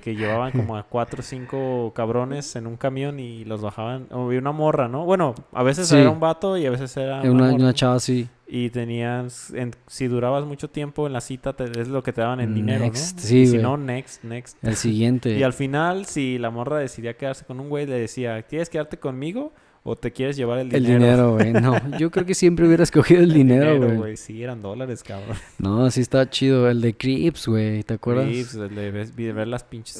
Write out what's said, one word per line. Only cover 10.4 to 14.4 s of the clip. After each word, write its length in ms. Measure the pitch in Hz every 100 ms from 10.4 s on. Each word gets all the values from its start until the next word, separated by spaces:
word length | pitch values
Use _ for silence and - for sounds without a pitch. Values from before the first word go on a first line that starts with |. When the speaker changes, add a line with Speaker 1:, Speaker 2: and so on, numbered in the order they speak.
Speaker 1:
mucho 260 | 147 143 151
tiempo 380 | 151 143 143 147
en 60 |
la 80 | 131
cita, 320 | - 131 139
te, 100 | - 123 117
es 80 | 120
lo 160 | 135
que 80 | 123
te 80 | 117
daban 220 | 117 123
en 120 | 117
dinero, 260 | 107 107 110
¿no? 60 | 113
Speaker 2:
Next, 280 | 120 170 -
sí, 180 | 107 127
Speaker 1:
Y 60 | 127
si 60 |
Speaker 2:
güey. 100 | 117
Speaker 1:
no, 140 | 123 143
next, 460 | 135 123 - - 113
next. 360 | 120